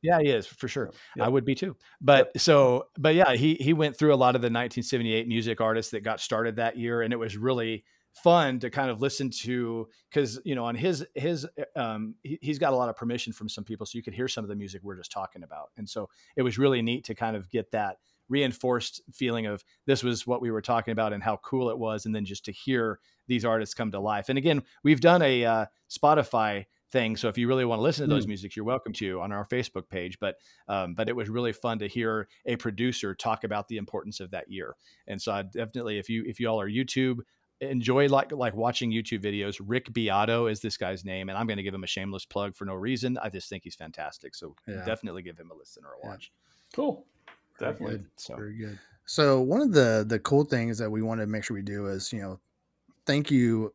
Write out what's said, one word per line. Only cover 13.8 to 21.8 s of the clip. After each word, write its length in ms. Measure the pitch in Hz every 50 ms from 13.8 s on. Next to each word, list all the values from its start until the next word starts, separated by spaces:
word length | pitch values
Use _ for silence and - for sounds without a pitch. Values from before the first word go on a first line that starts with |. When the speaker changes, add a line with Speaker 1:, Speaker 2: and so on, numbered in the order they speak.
| 107
Speaker 1:
so 120 | - - 117
you 40 |
could 120 | 113 - 95
hear 160 | 95 127 131
some 120 | - - 110
of 20 | 101
the 80 | 104
music 260 | 101 101 95 92 95 90
we're 120 | 101 98
just 160 | 90 85 -
talking 320 | - 101 95 92 _ 95 85
about. 280 | 73 78 76 73 - _
And 120 | - 107 95
so 180 | - 113 104 - _ _ _ _ _ -
it 40 |
was 160 | 131 123 110 104
really 240 | 139 139 135 123
neat 220 | 113 113 120 127 -
to 80 | - 113
kind 220 | - 120 113 110
of 140 | 104 95 92
get 220 | - 117 107 _
that 260 | - 110 104 98 92 _ _ _ _ _ _ _
reinforced 720 | 123 143 143 131 120 - - 127 123 120 113 - - - _ -
feeling 360 | - - 135 123 117 117 110 107
of 180 | 104 95 - _ _ _ _
this 160 | - 135 123
was 240 | 120 123 120 107 -
what 160 | 117 123 120
we 80 | 123 117
were 120 | 113 107
talking 320 | 101 - 120 117 110 - 113
about 180 | 104 110 107
and 100 | 104 101
how 140 | 98 113 107 98 -
cool 260 | - - 131 127 120
it 80 | 110
was. 280 | -